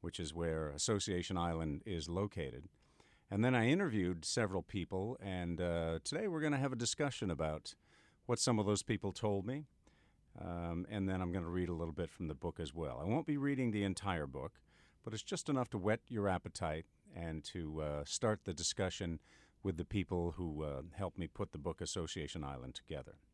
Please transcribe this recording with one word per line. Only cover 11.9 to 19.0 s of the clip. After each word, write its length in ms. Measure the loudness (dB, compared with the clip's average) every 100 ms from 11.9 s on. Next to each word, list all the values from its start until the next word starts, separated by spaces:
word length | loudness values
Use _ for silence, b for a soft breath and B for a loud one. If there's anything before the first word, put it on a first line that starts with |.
bit 160 | -2 -6
from 200 | -4 -6
the 40 |
book 240 | -2 -4 -4
as 160 | -6
well. 280 | -4 -4 -2
I 20 |
won't 240 | 0 0 0
be 80 | 0
reading 360 | 0 2 2
the 120 | 4
entire 420 | 2 2 0 0 0
book, 360 | -4 -6 -8 _ b b b
but 100 | -8
it's 100 | -8
just 260 | -4 -4 0
enough 200 | 2 2
to 60 | 0
whet 220 | 2 2 0
your 220 | 2 4
appetite 560 | 2 0 -2 0 0 -4 _ -14
and 300 | -6 -4 -4
to, 380 | -4 -6 -4 -2
uh, 240 | 0 -2 -2
start 400 | 0 2 2 -2
the 80 |
discussion 680 | -2 -2 0 0 0